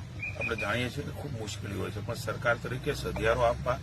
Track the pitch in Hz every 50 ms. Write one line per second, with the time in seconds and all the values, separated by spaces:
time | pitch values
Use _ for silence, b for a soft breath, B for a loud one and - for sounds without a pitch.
0 | - - - - - - - - - 113 117 104 107 101 107 120 127 120 - -
1 | - - - - - 147 139 110 107 104 - - - 104 98 95 92 92 98 101
2 | 101 - 117 - - 110 107 - - 120 117 113 - 123 123 127 - 147 135 -
3 | - 90 87 92 104 113 117 127 120 117 123 127 - 127 127 127